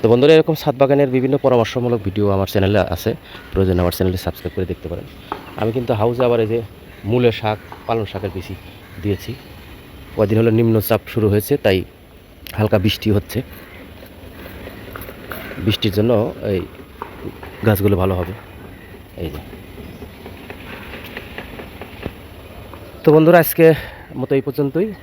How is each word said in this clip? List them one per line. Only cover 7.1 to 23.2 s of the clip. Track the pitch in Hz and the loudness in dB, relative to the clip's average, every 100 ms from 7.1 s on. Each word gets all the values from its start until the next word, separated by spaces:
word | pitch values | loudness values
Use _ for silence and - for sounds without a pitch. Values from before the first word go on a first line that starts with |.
| 120 120 | 2 2
শাক, | 110 107 107 - - - | 2 -2 -4 -8 -16 -2
পালং | 113 104 | -2 -2
শাকের | 98 98 | -6 -6
বিচি | 90 - 95 - - - - | -8 -10 -14 -14 -20 -20 -8
দিয়েছি। | 104 95 - 127 - - - - - - - - | -4 -4 -6 -14 -16 -20 -20 -20 -20 -20 -12 0
কয়দিন | 104 110 | 2 4
হলো | 113 | 4
নিম্নচাপ | 110 117 110 104 110 - | 4 4 2 2 0 0
শুরু | - 104 | 0 2
হয়েছে, | 104 - 143 | 2 2 0
তাই | 107 95 - - - - - - - - | 2 2 0 -14 -20 -20 -20 -20 -12 -2
হালকা | 107 107 | 2 4
বৃষ্টি | 98 - 107 | 2 0 0
হচ্ছে। | 101 - 110 - - - - - - - - - - - - - - - - - - - - - - | 0 0 -8 -8 -14 -20 -20 -20 -20 -20 -20 -20 -18 -18 -16 -16 -16 -16 -14 -16 -16 -14 -14 -12 -6
বৃষ্টির | 90 101 113 | -2 0 -2
জন্য | 95 110 113 113 - - | 0 2 2 0 -4 -4
এই | 95 - - - - - - - - - - 110 | -2 -4 -12 -20 -16 -16 -12 -14 -14 -16 -2 2
গাছগুলো | 101 98 95 | 4 4 2
ভালো | 92 | 2
হবে। | 90 87 107 - - - - - - - - | 0 -4 -8 -14 -18 -18 -18 -20 -20 -18 -10
এই | - | -10
যে। | - - - - - - - - - - - - - - - - - - - - - - - - - - - - - - - - - - - - - | -10 -16 -18 -18 -16 -16 -16 -18 -18 -18 -18 -18 -16 -16 -16 -16 -16 -14 -16 -14 -16 -14 -16 -16 -16 -18 -12 -12 -12 -18 -18 -18 -18 -18 -18 -18 0
তো | - | 6
বন্ধুরা, | 151 | 6